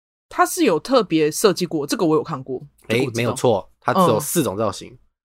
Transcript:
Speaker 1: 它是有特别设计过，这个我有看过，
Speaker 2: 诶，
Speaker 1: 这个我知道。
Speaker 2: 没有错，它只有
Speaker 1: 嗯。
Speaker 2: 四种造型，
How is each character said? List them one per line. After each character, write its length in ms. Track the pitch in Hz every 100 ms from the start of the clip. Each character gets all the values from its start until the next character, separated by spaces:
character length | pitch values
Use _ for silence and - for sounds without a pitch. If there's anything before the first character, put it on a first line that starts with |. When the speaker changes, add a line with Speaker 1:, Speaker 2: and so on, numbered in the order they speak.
| _ _ _
Speaker 1:
它 160 | - 359
是 200 | 370 285
有 140 | 156
特 240 | - 262
别 280 | 190 160 156
设 200 | - 208
计 140 | 170 175
过， 200 | 156 143
这 120 | 254
个 80 | 170
我 100 | 156
有 80 |
看 180 | 120 139
过， 180 | 131 127 147 _ -
Speaker 2:
诶， 100 | 113
Speaker 1:
这 0 |
个 60 | 131
我 60 |
知 0 |
道。 60 | 113
Speaker 2:
没 60 |
有 100 | 117
错， 380 | 123 131 98 - _
它 140 | -
只 60 | 185
有 160 | 175 107
Speaker 1:
嗯。 40 |
Speaker 2:
四 220 | 147 175
种 120 | 113 95
造 160 | 98
型， 260 | - 92 127 _ _ _